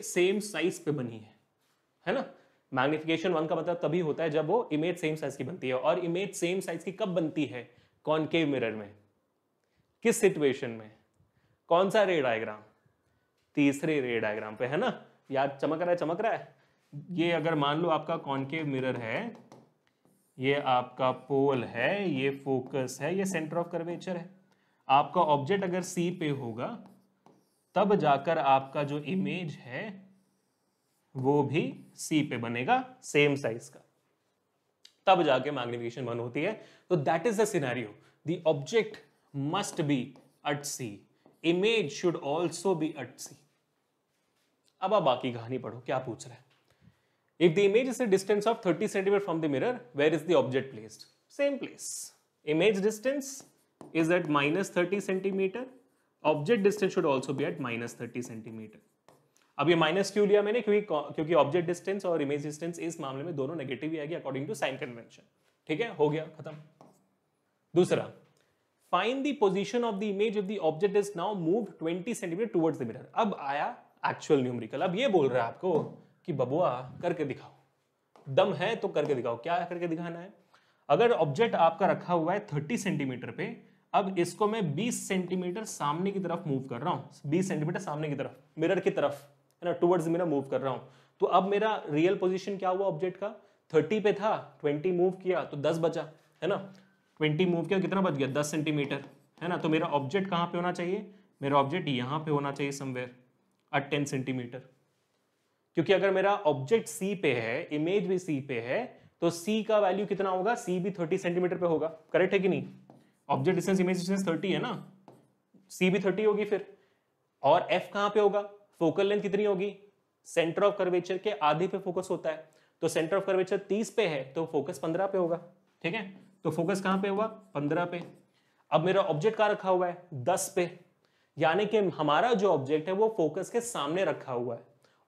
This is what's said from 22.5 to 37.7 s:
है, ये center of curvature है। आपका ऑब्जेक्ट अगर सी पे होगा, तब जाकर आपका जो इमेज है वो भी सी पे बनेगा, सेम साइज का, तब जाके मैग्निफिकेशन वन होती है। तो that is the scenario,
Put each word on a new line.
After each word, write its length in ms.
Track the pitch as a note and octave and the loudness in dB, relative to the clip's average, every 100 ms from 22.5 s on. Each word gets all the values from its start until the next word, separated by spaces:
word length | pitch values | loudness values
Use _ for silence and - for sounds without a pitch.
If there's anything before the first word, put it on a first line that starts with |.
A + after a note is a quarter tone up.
| C3 - C#3+ B2+ - | -4 -2 -4 -4 -4
है, 140 | D3 F#3+ | -4 -2
ये 60 | |
center 300 | F#3+ E3+ D#3 | -2 -4 -4
of 100 | E3+ | -4
curvature 520 | F3 E3+ E3+ F3 F#3+ F3 | -4 -6 -6 -8 -6 -8
है। 140 | E3+ - _ _ _ _ - | -8 -18 _ _ _ _ 2
आपका 320 | C3+ D3+ F3+ | 4 4 2
ऑब्जेक्ट 440 | D#3 C#3+ C3+ G3 | 4 2 2 0
अगर 180 | F#3+ F3+ | 0 -2
सी 280 | F3 F3+ E3+ | -4 -2 -2
पे 180 | F3+ D3+ | -2 -4
होगा, 400 | C#3 A#2 A2 E3+ A3+ - - _ _ _ _ _ _ _ | -4 -6 -6 -8 -8 -16 -20 _ _ _ _ _ _ _
तब 200 | F3+ G3+ | 2 4
जाकर 440 | G3 D3+ C3+ E3+ D#3+ | 4 4 4 2 2
आपका 440 | C#3 C3+ C3+ D3+ | 4 4 2 -4
जो 140 | C#3+ D3 | -4 -4
इमेज 560 | D3+ F#3+ C#3+ E3+ D#3+ | -2 -2 -2 -4 -6
है 560 | - B2 C3+ G#3+ F#3+ - _ _ _ _ _ _ _ _ _ _ | -10 -10 -10 -10 -12 -20 _ _ _ _ _ _ _ _ _ _
वो 280 | C3 C3 D3 | -2 2 2
भी 200 | C3 D#3 B3+ - - | 2 0 -2 -8 -18
सी 280 | - - D#3 | -14 -2 0
पे 140 | - A#2+ | 0 -2
बनेगा, 600 | A#2 A#2 C3+ B3+ B3+ - | -4 -2 2 2 0 -14
सेम 320 | - D3 D3 C#3 | 0 4 6 4
साइज 320 | B2 A#2 - | -2 -6 -12
का, 120 | - _ _ _ _ _ _ _ _ _ _ - _ G3 | -20 _ _ _ _ _ _ _ _ _ _ -20 _ 6
तब 160 | F#3 | 6
जाके 280 | D3+ B2+ C#3+ | 6 4 2
मैग्निफिकेशन 540 | C3+ A#2+ A#2+ A#2 C#3 | -4 -4 -4 -6 -6
वन 140 | A#2+ A#2 | -6 -4
होती 240 | A#2+ C#3+ | -4 -4
है। 100 | F3+ A3 - - - | -4 -6 -14 -18 -2
तो 80 | F3 | 0
that 300 | C#3+ E3 A#3 | 2 0 0
is 80 | |
the 120 | G#3 G#3+ | 2 2
scenario, 420 | F3 C3 | 2 -2